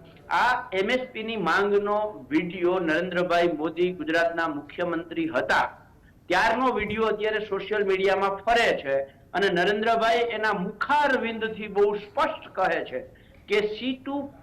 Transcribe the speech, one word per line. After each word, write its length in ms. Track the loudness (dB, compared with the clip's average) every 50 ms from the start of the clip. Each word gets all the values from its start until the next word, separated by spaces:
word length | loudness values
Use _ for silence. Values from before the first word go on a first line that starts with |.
| -20 -20 -20 -18 -6 -2
આ 380 | 0 2 2 2 2 0 -2 -2
એમ 180 | -2 -2 0 0
એસ 120 | 0 -2 -2 -6
પી 100 | -10 -8
ની 140 | -8 -6 -4
માંગનો 920 | -2 0 2 2 2 2 4 2 2 2 2 0 0 -2 -4 -6 -10 -6 -2
વીડિયો 480 | 0 0 0 -2 -2 0 0 2 2 2
નરેન્દ્રભાઈ 720 | 2 0 0 0 0 0 -2 -2 0 2 4 4 4 2
મોદી 400 | 2 0 -2 -2 0 0 0 0
ગુજરાતના 560 | 0 -2 -2 0 0 2 2 0 0 -2 -2 -2
મુખ્યમંત્રી 800 | -4 -6 -10 -10 -6 -4 -4 -2 -2 -4 -6 -6 -6 -6 -4 -2
હતા 380 | -2 -2 -2 0 0 0 0 -2 -4 -12 -20 -20 -20 -20 -20 -20 -20 -12 -4 0
ત્યારનો 380 | 2 2 2 2 2 2 2 0
વીડિયો 340 | 0 0 -2 -2 -2 0 0
અત્યારે 340 | 0 0 0 -2 -2 -2 -2 -4
સોશિયલ 380 | -4 -4 -4 -2 -2 0 0 2
મીડિયામાં 520 | 2 2 2 4 2 2 2 2 0 -2
ફરે 300 | -2 0 2 2 4 4 2 0 0
છે 120 | -2 -2 -2 -2 -2 -4 -10 -20 -14 -8 -2
અને 140 | 0 2 2
નરેન્દ્રભાઈ 800 | 2 2 2 2 2 2 2 2 2 4 4 4 4 2 2 0 -2
એના 160 | -2 0 0
મુખારવિંદથી 1160 | 0 -2 -4 -6 -6 -4 0 2 4 4 4 4 2 0 -2 -4 -4 -4 -6 -6 -6 -8 -10 -2
બહુ 260 | 2 4 4 4 2
સ્પષ્ટ 500 | 0 -6 -6 -2 0 0 0 -2 -6 -12 -8
કહે 260 | -4 -2 -2 0 -2 -2 -4
છે 160 | -6 -8 -10 -10 -12 -16 -20 -20 -20 -20 -18 -6 -2
કે 120 | 0 0 0 0
સી 240 | -2 -4 -4 -4 -6
ટુ 220 | -6 -6 -6 -6 -6 -6 -8 -12 -4